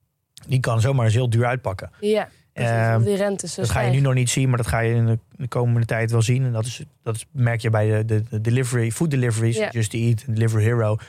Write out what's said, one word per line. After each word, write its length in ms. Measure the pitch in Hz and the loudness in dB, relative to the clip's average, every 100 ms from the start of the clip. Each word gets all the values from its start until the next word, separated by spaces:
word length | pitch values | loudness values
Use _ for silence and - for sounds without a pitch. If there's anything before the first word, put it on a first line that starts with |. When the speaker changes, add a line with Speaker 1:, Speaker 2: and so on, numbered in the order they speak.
| _ _ _ - - | _ _ _ -16 -4
Speaker 1:
die 120 | 127 | -2
kan 220 | 123 113 | 0 0
zomaar 240 | 113 135 113 | 2 2 2
eens 80 | |
heel 160 | 113 123 | 2 2
duur 160 | 117 120 | 2 0
uitpakken. 460 | 127 101 95 90 - | 0 -4 -8 -12 -6
Speaker 2:
Ja, 280 | 208 214 - _ _ | 0 0 -2 _ _
precies, 180 | - 120 | -4 0
Speaker 1:
Ehm, 200 | 117 113 | 2 2
Speaker 2:
want 140 | 113 196 | 2 2
die 100 | 196 | 2
rentes 380 | 202 101 170 | 0 -2 -6
zo 80 | - | -4
Speaker 1:
dat 80 | - | -2
ga 100 | 131 | 0
je 60 | 123 | 2
nu 60 | |
Speaker 2:
stijgen. 180 | 131 135 | 2 2
Speaker 1:
nog 100 | 127 | 2
niet 100 | 120 | 0
zien, 180 | 139 131 | 2 2
maar 80 | 120 | 0
dat 100 | 113 | 0
ga 120 | 117 | 0
je 140 | 113 | 2
in 120 | 117 113 | 2 2
de, 140 | 113 - - | 0 -4 -12
de 120 | 127 | -6
komende 380 | 127 120 117 113 | -2 0 0 0
tijd 260 | 113 113 | 0 0
wel 100 | 117 | 2
zien. 220 | 110 123 131 | 2 0 0
En 60 | |
dat 140 | 113 117 | -2 -4
is, 180 | - 147 _ | -8 -16 _
dat 120 | 117 110 | -8 -8
is, 100 | - | -8
merk 300 | 139 120 117 | -2 0 0
je 80 | 113 | 0
bij 200 | 107 107 | 0 2
de, 160 | 110 110 | 0 0
de, 180 | 107 110 | -2 -2
de 120 | 107 | -4
delivery, 500 | 113 127 120 123 113 | 0 0 0 -2 -2
food 180 | - 170 | -2 0
deliveries, 460 | 135 120 110 113 117 | 0 0 0 0 0
Speaker 2:
Ja. 120 | 208 | -2
Speaker 1:
Just 220 | 117 107 | -2 -4
Eat 300 | 113 117 110 - | -2 0 0 -2
en 60 | |
Delivery 300 | 110 113 110 | -2 0 2
Hero. 340 | 110 120 107 107 | 2 2 0 -2